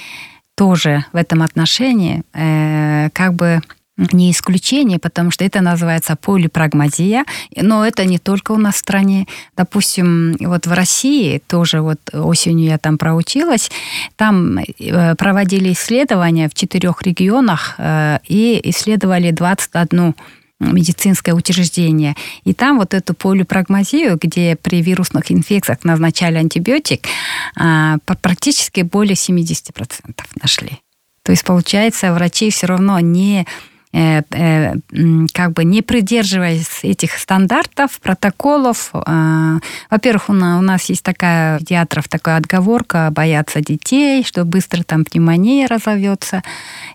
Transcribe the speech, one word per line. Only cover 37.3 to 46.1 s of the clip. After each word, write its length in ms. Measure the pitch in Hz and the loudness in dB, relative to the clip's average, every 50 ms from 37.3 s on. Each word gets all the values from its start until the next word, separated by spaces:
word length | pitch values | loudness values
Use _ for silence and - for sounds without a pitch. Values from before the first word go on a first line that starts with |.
| 196 190 196 180 226 285 339 - - - 285 262 - - | 0 2 2 2 2 0 -2 -2 -2 -2 -2 -2 -2 -6
протоколов, 920 | _ - 190 - - 202 185 - - 277 294 294 269 247 233 - - - - | _ -4 -2 0 0 -2 -2 0 0 2 2 2 2 0 0 -2 -6 -8 -8
э, 680 | - - - 165 165 160 160 160 160 160 160 160 160 - - - - - _ | -8 -4 0 0 2 2 2 2 2 2 2 0 -2 -4 -6 -16 -16 -8 _
во-первых, 380 | - 214 - 254 226 202 - - | -2 0 2 2 0 0 0 0
у 40 | 208 | 0
на-, 240 | 196 185 175 175 175 | 2 2 2 2 2
у 20 | |
нас 280 | 185 190 190 180 - - | 2 2 2 0 -2 -2
есть 140 | 185 - - | -4 -4 -2
такая, 540 | - 180 - - 175 170 165 160 160 156 151 | -4 -4 -2 0 0 2 2 2 0 0 -2
у 20 | |
педиатров 480 | 156 - 185 175 170 160 - 156 151 - | -2 -2 0 0 0 0 -2 -6 -6 -4
такая 300 | - 160 - 170 160 160 | -6 -4 -2 0 0 0
отговорка, 720 | 156 156 - 185 180 202 233 240 233 - - 175 160 156 | 0 0 0 0 2 2 2 0 -2 -2 -2 0 0 0
боятся 500 | 151 151 156 160 160 147 151 - - - | 0 0 0 2 2 0 0 -2 -2 -4
детей, 640 | 151 - 151 151 - - - 269 294 285 269 269 240 | -2 -2 -4 -4 -2 0 0 2 2 2 2 0 -2
что 220 | - - 180 175 | -2 -4 -4 -2
быстро 380 | 170 170 196 180 - - 175 170 | 0 0 0 -2 0 -4 -6 -4
там 220 | - 160 160 160 | -2 0 0 0
пневмония 640 | - - 170 165 165 165 170 185 226 262 277 269 254 | 0 0 2 2 4 4 4 2 2 2 2 2 0
разовьётся. 760 | 233 226 - 220 214 202 196 202 | 0 -2 -2 -2 -2 0 0 0